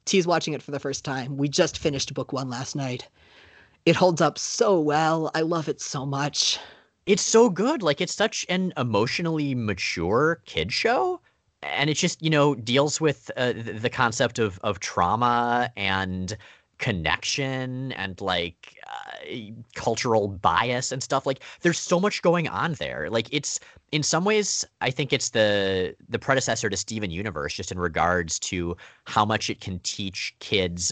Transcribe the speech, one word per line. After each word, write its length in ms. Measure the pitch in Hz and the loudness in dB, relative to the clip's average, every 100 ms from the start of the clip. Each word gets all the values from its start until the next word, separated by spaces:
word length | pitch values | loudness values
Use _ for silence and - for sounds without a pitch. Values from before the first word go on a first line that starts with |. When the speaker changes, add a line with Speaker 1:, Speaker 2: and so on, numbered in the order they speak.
| - | 2
Speaker 1:
T's 220 | 190 170 | 4 4
watching 260 | 165 160 | 2 0
it 80 | 139 | -6
for 80 | - | -6
the 100 | 143 | -6
first 240 | 143 139 | -4 -6
time. 340 | - 135 127 139 | -4 -4 -4 0
We 120 | 143 | 0
just 300 | 139 160 - | 2 2 2
finished 340 | 156 139 - | -2 -2 -4
book 180 | 139 123 | -6 -4
one 180 | 131 131 | -4 -4
last 260 | 123 131 147 | -6 -6 -4
night. 320 | 131 123 - _ _ - - - - _ - | -4 -6 -10 _ _ -20 -20 -20 -20 _ 2
It 80 | 165 | 6
holds 260 | 185 170 | 6 4
up 160 | 156 - | 2 0
so 420 | - - 226 180 | -4 2 4 4
well. 520 | 151 147 160 165 156 | 4 2 2 2 0
I 80 | 160 | -2
love 260 | 160 170 156 | 0 0 -2
it 140 | - | -6
so 240 | - 143 139 | -6 -6 -4
much. 540 | 139 143 - - - - - _ _ - | -2 -2 0 0 -2 -6 -20 _ _ 0
Speaker 2:
It's 180 | 202 | 2
so 260 | - 220 240 | 4 6 6
good. 320 | 170 240 320 | 4 0 2
Like, 200 | 165 143 | 0 0
it's 120 | 180 | -2
such 320 | - 214 - - | 0 -2 -2 -2
an 240 | 180 185 147 | 0 0 -2
emotionally 800 | 123 101 120 - 165 160 143 123 | 0 2 2 0 -2 0 0 0
mature 840 | 107 92 - - 82 117 156 165 - | -2 -2 -4 -2 2 2 2 0 -4
kid 280 | - 82 | -4 -2
show. 480 | - 220 254 370 349 _ _ _ - | 0 2 2 0 -4 _ _ _ -14
And 260 | - 85 147 | -6 -2 0
it 40 | |
just, 280 | 147 175 - | 0 -2 0
you 80 | 160 | 2
know, 240 | 151 147 | 4 4
deals 460 | 127 113 131 147 - | 2 0 2 2 2
with, 320 | 160 - - 123 | 0 0 -6 -2
uh, 160 | 123 | -2
the, 180 | 107 113 107 | -2 -6 -4
the 100 | 117 | -2
concept 500 | - 120 113 120 - | 2 0 2 0 2
of, 200 | 107 90 | -2 0
of 200 | 107 98 | -2 -2
trauma 880 | - - 87 110 120 120 120 120 120 104 | -2 2 2 4 2 2 2 0 0 -2
and 580 | 98 95 92 92 92 90 - - _ - | 0 0 -2 -4 -6 -8 -12 -20 _ -8
connection 1120 | 127 95 78 - - - 135 131 127 127 131 | -4 -2 0 0 -2 -4 -2 -4 -6 -6 -8
and, 260 | - 98 92 | -6 -8 -6
like, 560 | 98 90 87 - - - - | -2 0 -2 -6 -20 -20 -16
uh, 540 | 58 - - - 117 104 117 - | -14 -14 -14 -12 -12 -12 -16 -16
cultural 540 | - 123 113 120 110 101 | -4 -2 0 2 2 2
bias 640 | 92 104 87 120 123 - | 2 2 4 2 0 -4
and 100 | 135 | -6
stuff. 240 | - 135 143 | -2 -2 0
Like, 140 | 135 - - | -4 -8 -2
there's 180 | 175 160 | 0 0
so 180 | - 175 | 0 2
much 240 | 202 - | 2 2
going 280 | 175 170 156 | 2 2 0
on 240 | 95 160 | -2 -4
there. 360 | 139 67 64 76 | -4 -6 -6 -2
Like, 200 | 113 113 | 0 0
it's, 280 | 147 - - - - - | -2 -4 -8 -10 -20 -6
in 100 | 151 | -2
some 220 | 139 160 196 | 0 2 2
ways, 400 | 214 202 - - - | 2 2 -2 -6 -4
I 100 | 123 | -4
think 220 | 127 139 | -2 0
it's 160 | 135 - | 0 0
the, 680 | 117 107 101 95 95 90 - - | 2 4 4 2 0 -2 -6 -8
the 100 | - | -4
predecessor 500 | - 135 127 113 107 | 0 0 2 0 -2
to 60 | 95 | -4
Steven 340 | - 110 101 | -6 -6 -4
Universe, 440 | 82 107 76 71 | -4 -6 -4 -6
just 180 | - - | -6 -8
in 80 | 90 | -4
regards 580 | 87 80 82 90 82 - | -2 2 2 2 0 -6
to 360 | - 92 85 87 - - - | -6 -4 -4 -6 -12 -20 -2
how 180 | 110 | 2
much 260 | 107 107 - | 2 2 -2
it 120 | - | -8
can 180 | - 90 | -8 -8
teach 560 | - - 95 - - - | -8 -8 -8 -8 -10 -10
kids 520 | - 101 90 87 87 | 0 2 2 -2 -4